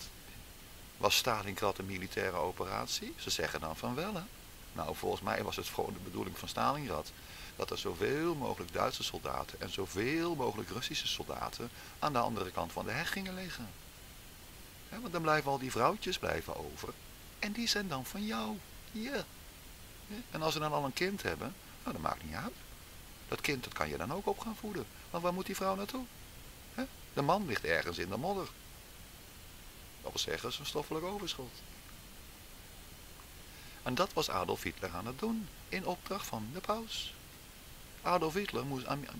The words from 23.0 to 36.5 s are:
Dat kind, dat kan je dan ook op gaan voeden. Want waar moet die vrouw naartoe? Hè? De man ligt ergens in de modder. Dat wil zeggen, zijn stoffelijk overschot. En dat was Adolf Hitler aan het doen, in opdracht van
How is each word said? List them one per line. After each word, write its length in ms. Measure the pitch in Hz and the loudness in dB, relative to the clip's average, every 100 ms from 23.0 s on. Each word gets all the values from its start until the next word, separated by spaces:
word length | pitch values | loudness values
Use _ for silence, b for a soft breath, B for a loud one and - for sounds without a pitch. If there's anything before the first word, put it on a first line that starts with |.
| - - - | -14 -14 -4
Dat 120 | - | 0
kind, 240 | - - | 2 0
dat 80 | - | -2
kan 160 | - 76 | 0 2
je 80 | 71 | 2
dan 160 | 80 | 0
ook 140 | 175 208 | 2 2
op 120 | 196 | 2
gaan 180 | 226 214 | 0 -4
voeden. 300 | 214 185 113 B B | -2 -2 -4 B B
Want 120 | 175 | 2
waar 120 | 175 | 2
moet 120 | 180 185 | 2 0
die 100 | 190 | 2
vrouw 180 | 190 | 2
naartoe? 300 | 190 202 262 247 - - - - - - | 2 0 -2 -4 -8 -12 -12 -12 -14 -10
Hè? 100 | - 262 - - | -4 -4 -6 -4
De 80 | - | 2
man 240 | 143 190 190 | 6 6 4
ligt 180 | 107 | 2
ergens 340 | - 82 76 85 | 4 4 4 0
in 100 | 87 | 0
de 80 | 101 | 0
modder. 320 | 160 202 165 - - - - - - - - - - - - - - - | 0 0 -2 -8 -14 -14 -14 -14 -14 -14 -14 -14 -14 -12 -14 -14 -14 -8
Dat 100 | - | -4
wil 80 | - | 0
zeggen, 320 | - 80 117 | 2 2 0
zijn 140 | 123 143 | -2 -2
stoffelijk 380 | 151 151 160 | -2 0 0
overschot. 480 | 175 208 175 - 127 - - - - - - - - - - - - - - - - - - - - B B B | 0 -2 -2 -4 -6 -10 -12 -12 -12 -12 -12 -12 -12 -14 -14 -14 -14 -14 -14 -14 -14 -14 -14 -14 -12 B B B
En 120 | - | 0
dat 180 | 127 190 | 4 4
was 180 | - 151 | 4 4
Adolf 320 | 92 90 101 | 4 4 2
Hitler 280 | 95 - 95 | 0 -2 -2
aan 160 | 85 104 | -2 -4
het 120 | 131 | 0
doen, 300 | 220 226 196 - - | 2 2 0 -8 -4
in 180 | 180 180 | -2 0
opdracht 400 | 180 - 190 - | -2 -2 -4 -2
van 220 | 113 107 | -2 -2